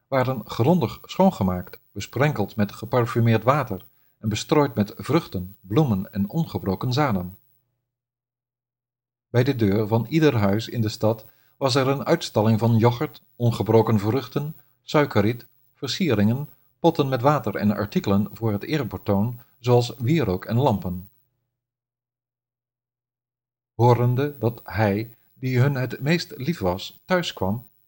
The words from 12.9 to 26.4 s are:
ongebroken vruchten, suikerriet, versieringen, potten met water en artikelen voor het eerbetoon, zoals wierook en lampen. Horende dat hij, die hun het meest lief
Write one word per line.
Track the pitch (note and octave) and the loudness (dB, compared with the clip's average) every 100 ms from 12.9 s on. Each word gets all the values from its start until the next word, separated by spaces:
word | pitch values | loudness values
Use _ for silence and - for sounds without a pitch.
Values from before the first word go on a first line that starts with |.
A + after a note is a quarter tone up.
| A#2+ D3+ - _ - | 2 -4 -8 _ -4
ongebroken | A#2+ A#2 G#2+ A2 A2 G#2+ | -2 0 4 4 4 2
vruchten, | G#2 C3 - C#3+ D3 - _ _ | 0 -2 -4 -8 -8 -10 _ _
suikerriet, | - D#3 C#3 G#2+ G2+ B2 - _ _ | -2 0 2 0 0 -2 -10 _ _
versieringen, | _ C3 - E3+ G#2 G#2 C3 D3 _ _ _ | _ -10 -2 0 2 2 0 -6 _ _ _
potten | E3+ D#3+ C3+ | 0 2 0
met | B2+ | 0
water | C3 D3 G#2+ | 2 0 -2
en | - G#2 | -2 0
artikelen | G2+ G2+ F#3 G#2 G2 G#2 | 0 -2 -2 0 0 0
voor | - A2+ | -4 -4
het | G2+ | -4
eerbetoon, | - D3+ A2 F#2+ - G2 A#2 A#2+ - _ | -4 -4 -4 -6 -2 0 -2 -6 -16 _
zoals | A#2+ A#2+ A#2+ - | 2 2 2 -4
wierook | A#2+ E3 G2+ F2+ | -2 0 0 -2
en | - A#2+ | -2 0
lampen. | D3 G3 F#2 F2+ F#2+ _ _ _ _ _ _ _ _ _ _ _ _ _ _ _ _ _ _ _ _ _ _ _ _ _ _ | 0 0 -4 -8 -12 _ _ _ _ _ _ _ _ _ _ _ _ _ _ _ _ _ _ _ _ _ _ _ _ _ _
Horende | - A#2+ A#2 B2 B2 D3 - | 2 4 4 2 0 -2 -2
dat | A2+ - | -4 -4
hij, | - G2 G#2+ G2+ A#2 - _ | -6 -2 0 0 -6 -14 _
die | _ B2+ B2 | _ -2 0
hun | C#3+ | 2
het | C3+ B2 - | 0 -6 -4
meest | C#3 F3 - | -2 -2 -4
lief | - | -8